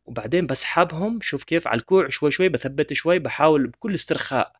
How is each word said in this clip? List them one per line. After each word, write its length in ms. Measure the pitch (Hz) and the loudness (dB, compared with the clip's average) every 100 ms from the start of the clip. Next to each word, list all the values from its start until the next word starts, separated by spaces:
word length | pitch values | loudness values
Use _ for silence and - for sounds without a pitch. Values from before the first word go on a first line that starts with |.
وبعدين 420 | - 117 117 165 175 | -12 -10 -2 0 0
بسحبهم. 720 | 131 - - 175 160 202 226 | -2 0 2 2 0 -4 -4
شوف 220 | - 139 | -6 -8
كيف؟ 240 | - 165 120 | -2 -2 0
على 120 | 113 | -2
الكوع 280 | - 190 139 | 2 2 2
شوي 220 | - 147 | 0 0
شوي، 180 | 139 185 | 2 0
بثبت 440 | - 135 139 151 | 0 -2 -4 -2
شوي، 260 | 143 165 185 | -2 0 0
بحاول 480 | 127 - 156 151 123 | 0 2 4 4 2
بكل 280 | - 220 | -4 -4
استرخاء، 580 | 180 - 143 - 127 - | -4 -2 -4 -2 -2 -2